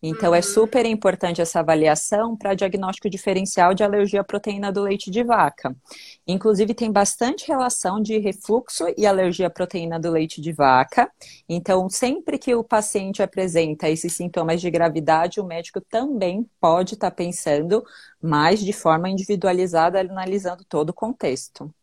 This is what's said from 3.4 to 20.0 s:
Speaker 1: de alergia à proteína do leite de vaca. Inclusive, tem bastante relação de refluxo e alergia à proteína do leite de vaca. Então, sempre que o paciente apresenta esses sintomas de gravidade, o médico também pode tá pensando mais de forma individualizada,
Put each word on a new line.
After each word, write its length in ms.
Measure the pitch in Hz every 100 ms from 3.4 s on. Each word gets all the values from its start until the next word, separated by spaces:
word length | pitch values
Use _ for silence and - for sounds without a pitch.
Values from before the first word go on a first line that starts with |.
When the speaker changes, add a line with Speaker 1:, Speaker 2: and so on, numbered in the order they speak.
| 196 - 175
Speaker 1:
de 100 | 190
alergia 380 | 214 208 202 202
à 20 |
proteína 480 | 196 202 208 202 202
do 120 | 196
leite 260 | 202 196 -
de 140 | 196
vaca. 520 | 240 226 151 - 131 131 _ - - - -
Inclusive, 480 | 185 220 202 214 233
tem 160 | 226
bastante 560 | 202 202 - 240 302 -
relação 520 | 285 247 - 185 202
de 200 | 208 220
refluxo 680 | 208 190 - 220 254 - 330 -
e 120 | 208
alergia 400 | 196 185 175 180
à 20 |
proteína 500 | - 180 180 165 165
do 120 | 165
leite 280 | 165 160 -
de 120 | 151
vaca. 600 | 151 139 127 135 - 247 _ - - _
Então, 400 | 175 170 185 185
sempre 480 | - 254 311 330 277
que 160 | -
o 100 | 240
paciente 600 | 226 220 214 - 190 196
apresenta 640 | 196 - 185 170 165 151 156
esses 240 | 160 170
sintomas 480 | - 180 170 165 170
de 80 | 175
gravidade, 720 | 165 170 156 151 160 175 196
o 20 |
médico 380 | 185 165 170 -
também 640 | - 226 269 262 185 190 233 _
pode 340 | 170 170 185 -
tá 120 | 185
pensando 720 | 175 175 175 - 147 160 214 247 - - _
mais 380 | 160 147 156 208
de 140 | 196
forma 360 | 208 170 160 180
individualizada, 920 | 190 190 202 190 180 185 170 165 190